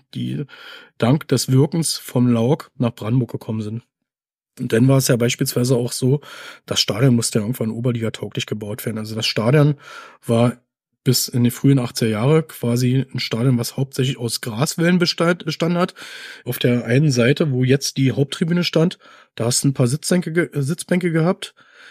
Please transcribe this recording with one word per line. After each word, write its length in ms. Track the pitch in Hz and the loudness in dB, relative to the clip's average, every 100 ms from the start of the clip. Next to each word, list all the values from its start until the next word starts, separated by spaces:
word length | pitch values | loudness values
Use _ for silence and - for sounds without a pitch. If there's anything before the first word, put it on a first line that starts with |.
| _ | _
die 300 | 123 123 135 143 - - - - - | -8 -6 -6 -10 -14 -20 -20 -20 -2
dank 280 | 113 151 - | 2 2 0
des 200 | 131 - | -2 2
Wirkens 480 | 131 156 170 156 - | 2 2 0 -4 -6
vom 300 | - 123 123 | -4 0 2
Lauk 420 | 117 117 160 - - | 2 2 0 -4 -4
nach 160 | 120 | -4
Brandenburg 380 | - 107 127 120 | -2 -2 0 0
gekommen 300 | - - 110 | -4 -8 -8
sind. 220 | 107 117 - _ _ _ _ _ _ - | -6 -10 -12 _ _ _ _ _ _ -10
Und 140 | 131 | -2
dann 160 | 113 131 | 2 4
war 80 | 135 | 4
es 100 | 131 | 4
ja 80 | 123 | 2
beispielsweise 600 | 120 - 139 - 123 127 | 0 0 -2 -2 0 0
auch 160 | 123 | 0
so, 260 | - 131 147 - - - - - | -2 0 0 -4 -20 -20 -16 -6
das 160 | 104 | -2
Stadion 340 | - 104 139 120 | -2 2 4 4
musste 240 | 110 117 | 2 -2
ja 60 | 104 | -2
irgendwann 240 | 127 110 | -4 -6
oberligatauglich 760 | 113 123 120 113 - 104 - - | -4 -4 -2 -4 -6 -8 -8 -8
gebaut 400 | 107 104 104 - | -8 -8 -8 -8
werden. 120 | 107 | -8
Also 180 | 107 107 | -8 -6
das 100 | 104 | -4
Stadion 500 | - 110 147 147 139 - - - - - | -2 2 4 4 2 -8 -20 -20 -12 0
war 320 | 117 120 120 _ _ _ _ - | 2 2 0 _ _ _ _ -2
bis 240 | 123 - | 0 0
in 160 | 123 120 | 0 0
die 60 | |
frühen 280 | - 139 139 | 2 2 2
achtziger 320 | 120 - 113 | 0 -4 -2
Jahre 320 | 107 123 160 | 0 2 2
quasi 640 | 160 - 120 120 127 131 127 | 0 -6 -4 0 0 0 -2
ein 60 | 127 | -6
Stadion, 380 | - 113 127 120 | -4 -2 2 0
was 200 | 117 - | 0 -4
hauptsächlich 400 | 135 - 131 - | -4 -2 -4 -4
aus 240 | 120 - | -6 -6
Graswellen 580 | - 107 151 - 170 180 | -6 -4 -4 0 2 2
bestand, 460 | 170 - 170 175 160 | 0 0 0 0 -4
bestanden 320 | 151 170 175 | -4 -2 0
hat. 180 | 180 - - - - - | -2 -4 -20 -18 -18 -12
Auf 160 | - 123 | -10 -2
der 240 | 127 123 | 0 0
einen 260 | 123 123 156 | 2 2 4
Seite, 440 | 123 117 143 160 | 4 4 2 0
wo 100 | 127 | 2
jetzt 320 | 127 139 - - | 2 2 0 0
die 160 | 135 | 0
Haupttribüne 540 | 123 139 - 165 175 170 | 2 -2 -2 0 0 0
stand, 340 | 165 165 - - - _ - | 2 2 0 -12 -20 _ -4
da 100 | 113 | -2
hast 180 | 120 | 0
du 60 | 143 | 0
ein 40 | |
paar 140 | 135 123 | 2 2
Sitzbänke 460 | 143 - 180 175 | 0 0 -2 0
ge-, 160 | 160 156 | -2 -2
äh, 100 | 147 | -2
Sitzbänke 520 | 135 175 - 180 175 | -4 -4 -2 -2 0
gehabt 420 | 160 160 - - - _ - - | 0 0 -2 -8 -18 _ -20 -20